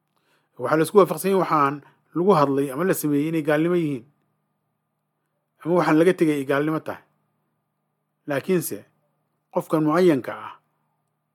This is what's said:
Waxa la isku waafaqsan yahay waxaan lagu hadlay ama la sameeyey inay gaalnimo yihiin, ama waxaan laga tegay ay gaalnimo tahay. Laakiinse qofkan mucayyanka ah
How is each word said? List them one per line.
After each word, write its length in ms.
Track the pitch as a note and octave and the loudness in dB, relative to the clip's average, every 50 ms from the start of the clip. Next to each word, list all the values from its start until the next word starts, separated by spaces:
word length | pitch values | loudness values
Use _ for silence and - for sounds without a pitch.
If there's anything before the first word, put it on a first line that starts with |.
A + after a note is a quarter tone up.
| _ _ _ _ _ _ _ _ _ _ _ - | _ _ _ _ _ _ _ _ _ _ _ -8
Waxa 160 | B2 B2 D3 D#3 | -4 0 0 0
la 60 | D#3+ | 0
isku 140 | D#3 - G3+ | 4 4 4
waafaqsan 340 | F#3 D#3+ F3+ D3+ - F#3+ | 4 4 2 -2 -2 0
yahay 100 | G3 F#3+ | 0 0
waxaan 340 | D#3+ - E3 D3+ C#3+ C#3 D3 C#3+ - - _ _ _ _ - | 0 0 2 2 2 0 0 -4 -12 -18 _ _ _ _ -6
lagu 160 | D3+ F3+ G3+ F#3+ | -2 2 2 4
hadlay 380 | D#3 C#3+ C#3 C3+ C#3 C#3+ C#3+ | 4 4 2 0 -2 -2 -4
ama 120 | B2+ C#3 F3 | -4 -4 -2
la 100 | F#3+ E3 | -2 -2
sameeyey 360 | - - D3+ D3 C#3+ D3 D#3+ | -2 -2 -2 0 0 0 -2
inay 120 | E3 D#3+ | -2 -2
gaalnimo 340 | D3 D#3 D3+ D3+ D#3+ E3+ F3+ | -2 0 0 0 0 0 0
yihiin, 300 | F3 E3 D3 C#3+ A#2+ - _ _ _ _ _ _ _ _ _ _ _ _ _ _ _ _ _ _ _ _ _ _ _ _ _ _ _ _ _ _ _ - | 0 -2 -2 -4 -6 -10 _ _ _ _ _ _ _ _ _ _ _ _ _ _ _ _ _ _ _ _ _ _ _ _ _ _ _ _ _ _ _ -6
ama 100 | D3+ F3+ | -2 0
waxaan 220 | F3+ D#3 D#3+ D#3+ D#3 | 0 2 2 2 4
laga 140 | E3+ F#3 F3+ | 4 4 2
tegay 220 | F3+ E3+ D#3 D3 C#3+ | 2 0 0 0 -2
ay 60 | C3+ | -2
gaalnimo 340 | C3 C#3 C#3 D3 D#3 D#3+ D3+ | -2 -2 -2 0 -2 -4 -6
tahay. 240 | - - G2 - - _ _ _ _ _ _ _ _ _ _ _ _ _ _ _ _ _ _ _ _ _ _ _ _ D3 | -6 -10 -12 -14 -18 _ _ _ _ _ _ _ _ _ _ _ _ _ _ _ _ _ _ _ _ _ _ _ _ -8
Laakiinse 580 | C#3+ C3+ - - F#3 F3 C#3 - G#2+ G2 - _ _ _ _ _ _ _ _ _ _ _ _ _ - | -6 -6 -2 -2 -2 -2 -2 -4 -8 -12 -14 _ _ _ _ _ _ _ _ _ _ _ _ _ -8
qofkan 300 | F#3 E3 - E3+ D#3 D#3 | -8 -4 -2 -2 -2 0
mucayyanka 480 | D3+ D3+ F3 F#3 F3 D3+ B2+ - - G#2 | 0 2 2 4 4 2 2 -2 -6 -12
ah 200 | G2+ A2 - - - _ _ _ _ _ _ _ _ _ _ _ _ _ _ _ | -12 -14 -18 -20 -20 _ _ _ _ _ _ _ _ _ _ _ _ _ _ _